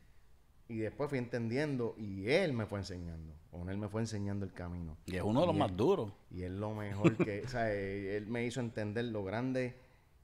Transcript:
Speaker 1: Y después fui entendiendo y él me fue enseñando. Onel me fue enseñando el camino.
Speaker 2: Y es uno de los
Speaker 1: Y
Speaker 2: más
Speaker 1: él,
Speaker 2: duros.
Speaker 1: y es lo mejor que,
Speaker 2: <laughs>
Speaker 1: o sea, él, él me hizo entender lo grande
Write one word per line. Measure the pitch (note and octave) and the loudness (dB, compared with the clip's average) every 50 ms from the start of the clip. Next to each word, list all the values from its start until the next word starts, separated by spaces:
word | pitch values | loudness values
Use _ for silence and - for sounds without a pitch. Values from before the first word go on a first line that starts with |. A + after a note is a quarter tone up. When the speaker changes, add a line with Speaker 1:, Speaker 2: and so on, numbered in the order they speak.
| - - - - - - - - - - - - - - | -20 -20 -20 -20 -20 -20 -20 -20 -20 -20 -20 -20 -12 -6
Speaker 1:
Y | A#2+ A2 | -4 -2
después | A2 G#2 G#2 - C#3+ D3 | -2 -2 0 -2 -2 0
fui | C#3+ C3 | 2 0
entendiendo | A#2+ A#2 - A#2+ A#2 A2+ A#2 C3 D3 D3+ C#3 B2 A#2 A2 - G#2 | 0 0 0 0 0 2 2 2 2 2 2 0 0 0 -2 -4
y | A2 G#2 G2 F#2+ F#2+ A2 | -6 -6 -4 -2 2 4
él | C#3+ F#3 G3 D#3 | 6 6 6 4
me | B2+ A#2 G#2+ | 2 0 0
fue | - G2+ G2+ | 0 -2 -4
enseñando. | F#2 F#2 F#2 F2+ F2 E2+ E2 E2 D#2+ D#2+ D#2 D2+ - - | -4 -4 -6 -8 -6 -6 -8 -8 -10 -12 -14 -16 -18 -12
Onel | - F2 F2 F#2 F#2+ G2+ | -10 -6 -4 -4 -4 -2
me | G#2+ G2+ | -4 -2
fue | G2+ A2 | 0 0
enseñando | A#2 A2 A2 G#2 G2+ G2+ G2+ G2+ G2 | 0 0 -2 -2 -2 -2 -2 -2 -2
el | F#2 | -4
camino. | - - F2 F2 F2 F2 E2+ D#2+ D#2 - - | -6 -8 -6 -6 -4 -6 -6 -6 -8 -10 -8
Speaker 2:
Y | - F2+ | -4 -2
es | F2+ | 0
uno | F2 G2+ A2 C3 | 2 4 4 4
de | F3 F3 | 4 4
los | D#3 | 4
Speaker 1:
Y | D3+ | 4
Speaker 2:
más | C#3+ G#2 | 4 2
Speaker 1:
él, | F2+ | 4
Speaker 2:
duros. | F2+ A2+ E3 G3+ F3 A#2 G2+ G2 - - - | 4 4 6 6 4 2 -4 -6 -14 -18 -12
Speaker 1:
y | - F2+ | -8 -6
es | F2+ F2+ | -6 -4
lo | F#2 G2 G#2 G#2+ A2 | -4 -4 -4 -4 -4
mejor | G#2+ G#2 G2+ G2 G2 - - A2+ | -4 -4 -4 -2 6 6 6 6
que, | - E3+ A2 G2+ G#2 | 6 0 0 0 -2
Speaker 2:
<laughs> | - | -4
Speaker 1:
o | B2+ | -4
sea, | B2+ A#2+ A#2 A2 | 0 0 2 2
él, | G#2 G2+ G2 G2 G2 G2+ G2+ | 2 0 0 -2 -2 -2 -2
él | F#2+ G2+ G#2 G#2 G2+ | -2 -2 -2 -2 -2
me | A#2 A#2+ A#2 | -2 -2 -2
hizo | A#2+ A2+ C3 | -2 -2 -2
entender | A#2+ A2+ A2 A2+ G#2+ G#2 G2+ A#2 A#2+ | -4 -2 -2 -2 -2 -2 -2 -2 -2
lo | A#2+ A2 G#2+ G2 | -2 -2 -2 -2
grande | F#2+ G2+ A2+ B2+ C3 C3 B2+ B2+ B2 B2 - - - - - - - - - | -2 -2 -2 0 0 0 0 0 -2 -4 -10 -18 -20 -20 -20 -20 -20 -20 -20